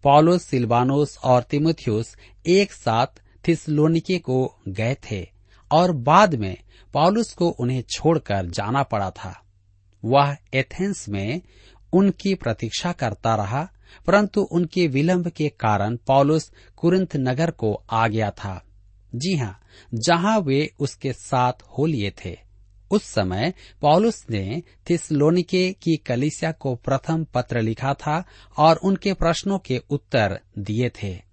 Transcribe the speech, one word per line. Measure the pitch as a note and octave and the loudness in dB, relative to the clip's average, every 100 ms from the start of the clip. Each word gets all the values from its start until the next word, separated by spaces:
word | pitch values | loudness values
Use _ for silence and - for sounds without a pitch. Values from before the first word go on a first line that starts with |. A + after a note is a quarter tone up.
पौलुस, | C#3 D3 D#3+ F3+ | 6 6 6 2
सिलवानुस | - C3 A#2 A#2+ B2+ C#3 D3 - | 0 -2 0 2 2 0 -2 -2
और | C3 B2 | 2 2
तीमुथियुस | A#2 C#3+ D#3+ D#3+ - G#2+ A2+ - - - E3 | 2 -2 0 -2 -2 -4 -4 -16 -20 -10 2
एक | F#3 G3+ | 2 2
साथ | - - A2+ C3 - _ _ - | -4 -2 0 -2 -6 _ _ -2
थिस्सलुनीके | E3 - D3 D#3+ E3 E3 F3+ | -2 0 2 2 2 0 -4
को | - B2+ C3 _ - | -2 -2 -2 _ -10
गए | F#2+ A2+ C#3 - | -4 -4 -4 -8
थे | G2+ E2 _ _ _ _ | -10 -10 _ _ _ _
और | D#3 F3+ | 2 2
बाद | D3+ A#2+ E3+ G#3 C3+ | 0 4 6 6 2
में | G2 F#2 - - - | -4 -8 -18 -20 -6
पौलुस | C#3 E3 G#3+ A3+ | 0 2 2 -2
को | - E3+ | -2 -4
उन्हें | - B2 B2+ - | -2 -4 -4 -6
छोड़कर | - D#3 D#3+ - G2 F2 | -2 0 0 -2 -4 -4
जाना | E2+ G2+ C3+ | -6 -2 -2
पड़ा | C#3 G#2+ F#2+ | -2 -2 -4
था। | - F#2+ F2+ _ _ _ _ _ _ A2+ | -8 -16 -16 _ _ _ _ _ _ 2
वह | C#3 C#3+ C#3+ _ | 4 4 -2 _
एथेंस | C3+ C3 - G3 G3 - | -4 -4 -4 -6 -6 -6
में | G2+ G2+ D#3+ - - - - _ | -6 -4 -6 -10 -20 -20 -20 _
उनकी | F3 G3 - G3 F#3+ | 2 2 0 -4 -2
प्रतीक्षा | - A2 A2+ - F3 | -4 -4 -6 -6 -6
करता | E3+ A#2+ G2+ A2+ A2 | -4 -6 -4 -2 -2
रहा, | G2 B2+ F#3+ _ - - - | -2 -4 -6 _ -20 -8 2
परंतु | G3+ G#3 - | 2 4 -2
उनके | F#3+ E3 F3 F#3 E3+ | 0 -2 -2 0 0
विलंब | C3+ D#3+ F3+ E3+ | 2 2 0 -2
के | - D3+ | -4 -4
कारण | _ A2 G#2 G#2 A#2+ | _ 0 0 0 -4
पौलुस | - C3+ C#3 D#3 - - - _ | 2 4 4 2 -2 -20 -20 _
कुरिन्थ | E3+ F#3 F3+ C#3+ | 0 2 0 -2
नगर | B2+ B2+ E3 | -2 0 -2
को | - A2 G2+ - | -2 -4 -4 -4
आ | A2+ A2+ | 0 0
गया | A2 G#2 | 0 -2
था। | - G2+ F2+ _ _ _ _ _ A#2+ | -4 -12 -12 _ _ _ _ _ -8
जी | E3 E3+ | -4 -2
हाँ, | A2 F#2 _ - - | -4 -8 _ -20 -10
जहाँ | A2+ - E3+ G3 A3 | -4 0 0 2 0
वे | D3+ C3+ D3+ _ | 0 0 -2 _
उसके | C#3+ - C#3 | -8 -6 -10
साथ | A#2+ - C3 B2 | -10 -4 0 0
हो | - - - D#3 | -2 -12 -4 -2
लिए | C#3+ G2+ - F#2 | -2 -4 -8 -14
थे। | E2+ _ _ _ - - | -14 _ _ _ -20 -4
उस | G3+ | -4
समय | - - F#2 F#2 C#3+ - - _ | -2 -2 -2 -2 -4 -6 -20 _
पौलुस | D3 E3 A3+ - - | 2 4 2 -2 -6
ने | G#2+ F#2+ C#3+ - _ - | -6 -4 -8 -10 _ -4
थिस्सलुनीके | E3+ - D3+ D3 F3+ E3 F#3 F#3 F#3+ | -4 0 2 4 2 0 0 -2 -2
की | E3+ D#3 | -2 -2
कलीसिया | - A#2+ D3 - D#3+ | -2 -2 -2 -4 -6
को | D#3+ C#3 A#2+ | -6 -6 -6
प्रथम | - C3+ - D#3+ D#3 | -2 -2 -2 -4 -2
पत्र | B2 - A#2+ | -4 -2 -2
लिखा | A2+ A2 C3 | -2 -2 -4
था | C#3+ - D#3 F#3 - - - | -4 -4 -4 -6 -20 -14 4
और | D#3 E3 | 4 4
उनके | F#3+ F#3+ G3+ | 2 0 -2
प्रश्नों | F#3 E3+ D#3+ G3 G3 | 0 0 0 -2 -4
के | - B2+ - | -2 -6 -4
उत्तर | C#3+ _ B2+ G#2 F#2 _ - | -8 _ 0 0 -2 _ -12
दिए | G2+ G#2+ B2 - | -4 -2 -2 -4
थे। | G2+ F2+ _ | -10 -10 _